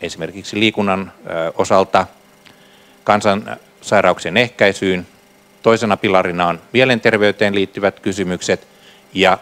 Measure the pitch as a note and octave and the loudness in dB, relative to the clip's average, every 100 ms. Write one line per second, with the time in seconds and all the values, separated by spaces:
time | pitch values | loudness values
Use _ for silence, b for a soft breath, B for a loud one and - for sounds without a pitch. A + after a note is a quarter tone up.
0 | E2+ E2+ D#2+ F#2+ - G#2 A2 G#2+ G2+ F#2+ | -12 -10 -10 -12 -10 -2 -2 0 -2 -4
1 | F2+ - - E2+ E2 - F#2+ G2 F#2 G2 | -6 -14 -12 -6 -6 -4 0 2 2 0
2 | F#2 - _ _ b b b b b b | -2 -8 _ _ b b b b b b
3 | - G#2 G#2 G2 A2+ A1+ - _ - G#2 | 0 2 2 0 -4 -14 -18 _ -2 2
4 | F#2 F2 E2+ F#2+ A#2+ - G2+ F#2+ F#2+ F#2 | 2 0 -2 0 -2 0 0 2 -2 -2
5 | F2 _ _ _ _ _ A2+ A2+ A2+ G2 | -6 _ _ _ _ _ 2 2 2 0
6 | G#2+ F#2+ F#2 F2 F2 E2+ - A#2+ C3 A#2 | 2 2 0 -2 -2 -4 -4 0 2 2
7 | A#2 G#2+ G#2 G2 G#2 G2+ F#2+ - G2 - | 0 2 0 0 -2 0 -4 -2 -4 -2
8 | G#2+ F#2 F2+ F2+ - F#2 - b b b | -6 -4 -4 -4 -4 -4 -6 b b b
9 | _ F#2 F#2 F#2+ | _ 0 2 2